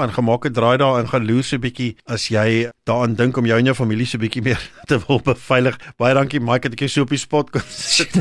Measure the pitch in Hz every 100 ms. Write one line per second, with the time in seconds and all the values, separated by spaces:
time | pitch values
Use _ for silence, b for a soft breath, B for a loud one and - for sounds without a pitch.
0 | 127 113 117 120 147 120 117 131 139 123
1 | 117 131 110 120 131 131 123 123 123 -
2 | - 113 - 110 110 113 117 - - 117
3 | 120 107 123 127 117 113 127 127 117 107
4 | 123 113 110 127 117 117 - - - 127
5 | - 135 139 123 - 131 123 - B -
6 | 120 131 139 143 117 127 131 117 139 147
7 | 139 143 - 151 147 127 - - - -
8 | - -